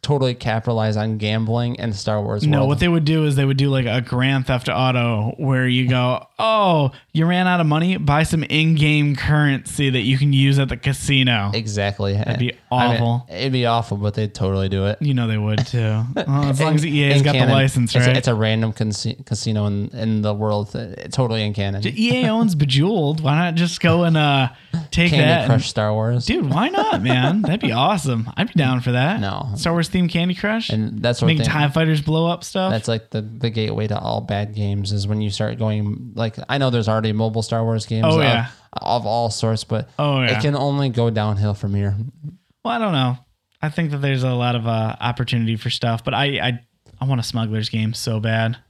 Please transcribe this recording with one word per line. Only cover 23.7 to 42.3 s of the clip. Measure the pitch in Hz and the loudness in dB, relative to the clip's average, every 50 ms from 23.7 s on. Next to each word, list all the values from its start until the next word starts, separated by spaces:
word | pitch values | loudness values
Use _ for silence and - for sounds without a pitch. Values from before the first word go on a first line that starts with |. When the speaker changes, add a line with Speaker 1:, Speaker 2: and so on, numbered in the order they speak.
| 170 - | -2 0
Speaker 2:
go | - 170 165 175 175 | 2 2 2 4 2
and, | 170 165 | 2 2
uh, | 156 151 147 139 139 131 123 - - - - - 170 156 143 | 2 2 2 2 2 0 -2 -4 -10 -12 -8 -6 -6 -6 -4
take | - - 170 175 | 0 2 2 4
Speaker 1:
Candy | 156 156 151 | 4 4 4
Speaker 2:
that | 151 - 170 117 | 4 4 2 4
Speaker 1:
Crush | 127 127 127 | 2 2 2
Speaker 2:
and | 131 | 2
Speaker 1:
Star | - - - 107 107 107 | 0 -2 0 0 0 0
Wars. | 110 110 113 123 123 120 | 0 0 0 0 0 0
Speaker 2:
Dude, | - 240 370 - 139 131 | 0 0 0 0 0 0
why | 160 226 311 | 0 0 0
not, | 370 403 - 440 392 - | 0 0 0 0 0 0
man? | 98 127 131 127 127 139 170 214 | 0 0 2 2 2 2 2 2
Speaker 1:
<laughs> | 202 | 2
Speaker 2:
That'd | 143 165 226 | 0 0 0
be | - 131 | 0 0
awesome. | 113 117 139 175 208 175 139 139 123 113 113 123 - | 0 2 2 2 2 0 0 -2 -2 -2 -2 -4 -2
I'd | - - 123 | -4 -4 0
be | - | 2
down | 175 143 127 127 123 | 2 2 4 2 0
for | 120 127 | 0 0
that. | 123 123 131 156 202 - | 0 2 2 2 0 0
Speaker 1:
No. | 104 98 98 98 - 131 101 | -2 -4 -4 -4 -6 -6 -6
Speaker 2:
Star | 143 - 175 165 | -4 -2 0 0
Wars | 170 165 - | 0 0 0
themed | - 185 180 165 | 0 0 0 2
Candy | - 170 170 180 180 | 0 0 0 0 -2
Crush? | 180 - 208 220 226 226 - | -2 -2 -2 -2 -2 -2 -2
Speaker 1:
And | - 110 107 107 110 107 | -2 -2 -2 -2 -4 -2
that's | 117 120 123 - | -2 -2 0 2
what | - | 2
Speaker 2:
Making | 165 165 151 147 | 2 2 2 0
Speaker 1:
they | - | 0
Speaker 2:
tie | - 151 147 143 | 0 0 0 2
fighters | 135 160 160 160 160 151 | 2 2 2 2 2 0
blow | 143 160 156 160 165 | 0 0 0 0 0
up | 170 175 175 - | 0 -2 -4 -8
stuff? | - - 196 185 190 | -8 -4 -2 -2 0
Speaker 1:
That's, | - 110 - | -2 -2 -2
like, | - 113 110 - _ | -2 -4 -4 -4 _
the, | - 113 | -8 -6
the | 107 107 113 117 123 117 | -6 -6 -8 -6 -6 -4
gateway | 107 113 110 107 107 107 107 | -2 -2 -2 -2 -2 -4 -2
to | 107 107 | -2 -4
all | 101 90 110 113 110 | -4 -4 -4 -4 -4
bad | - - 101 101 104 107 107 | -4 -4 -4 -4 -4 -4 -4
games | 107 104 98 101 101 101 98 | -4 -2 -2 -2 -2 -2 -2
is | 104 101 98 | -2 -2 -2
when | 101 107 107 | -2 -2 -2
you | 107 104 | -2 -4
start | 101 - 110 107 117 | -2 -4 -4 -4 -2
going, | 120 110 107 107 107 104 104 107 - 123 120 95 | -2 -2 -2 0 0 -2 -2 -4 -6 -8 -12 -6
like, | 104 113 110 - - - - | -6 -6 -6 -6 -8 -6 -4
I | 135 | -2
know | 139 139 131 | 0 0 0
there's | 120 120 110 110 | 0 0 0 2
already | 110 110 110 110 104 | 0 0 0 0 0
mobile | 107 113 113 110 113 110 | 0 -2 -2 -2 -4 -4
Star | - 117 113 113 | -2 -2 -2 0
Wars | 113 113 110 107 | 0 0 -2 -2
games | - 113 110 113 | -2 -2 0 2
Speaker 2:
Oh, | 160 160 | 2 4
Speaker 1:
of, | 160 151 | 4 4
Speaker 2:
yeah. | 135 123 117 120 123 - - _ _ - | 4 2 2 0 -4 -8 -20 _ _ -12
Speaker 1:
of | - - - - 120 110 | -8 -2 -2 -2 0 0
all | 104 110 117 120 113 | -2 -2 0 0 -2
sorts, | 107 - - 113 113 110 - | -2 -2 -2 -2 -2 -2 -4
but | - 113 107 - - - | -4 -4 -4 -4 -6 -6
Speaker 2:
Oh, | - 147 147 139 135 | -4 -2 0 0 0
yeah. | 127 117 110 | 2 2 0
Speaker 1:
it | 107 | 2
can | 110 147 143 | 0 0 0
only | 139 135 143 139 143 139 135 | 0 0 0 0 0 0 0
go | 113 120 117 117 | 0 0 0 0
downhill | 110 107 104 107 104 98 104 107 101 | 0 0 0 0 0 0 0 0 0
from | - - 101 101 | -2 -2 -2 0
here. | 101 101 101 98 104 113 135 - 165 151 151 | 0 0 0 -2 -2 -4 -8 -10 -12 -14 -16